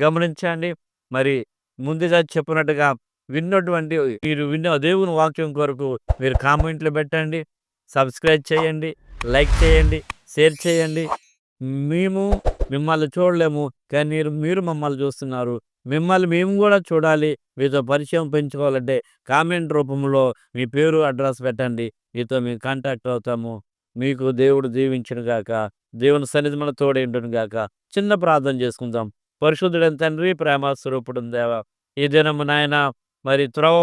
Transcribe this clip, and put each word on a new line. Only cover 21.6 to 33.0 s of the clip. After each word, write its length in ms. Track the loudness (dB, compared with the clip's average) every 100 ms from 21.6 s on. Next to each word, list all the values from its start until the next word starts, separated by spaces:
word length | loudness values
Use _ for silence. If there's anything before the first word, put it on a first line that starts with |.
| -2 -4 -6 -10 _
మీతో 240 | -8 -4 -2
మేము 200 | -2 -4
కాంటాక్ట్ 440 | -6 -4 -4 -6 -4
అవుతాము. 440 | -4 -4 -6 -6 -10 -16 _ _ -6
మీకు 280 | -4 -2 -2
దేవుడు 380 | 2 4 4 2
దీవించును 540 | 0 0 -2 -6 -8
గాక. 300 | -4 -4 -2 -4 -4 -8 _
దేవుని 320 | 0 2 2 2
సన్నిధి 300 | -2 -2 -2
మన 140 | -4
తోడే 300 | -2 0 0
ఉండును 260 | 0 -4 -4
గాక. 240 | -4 -4 -4 -8 _ _
చిన్న 240 | -4 0
ప్రార్థన 400 | 2 2 2 2 -2
చేసుకుందాం. 460 | -2 -4 -6 -6 -6 -10 _ -2
పరిశుద్ధుడైన 540 | 0 2 0 2 2 2
తండ్రి, 340 | -2 -2 -2
ప్రేమ 380 | 0 0 0 0
స్వరూపుడు 480 | -4 -4 -6 -6 -8 -6
దేవా, 280 | -4 -2 -4 -8 _ _ -4
ఈ 100 | 2
దినము 360 | 4 4 0
నాయన, 320 | 0 0 0 0 0 -4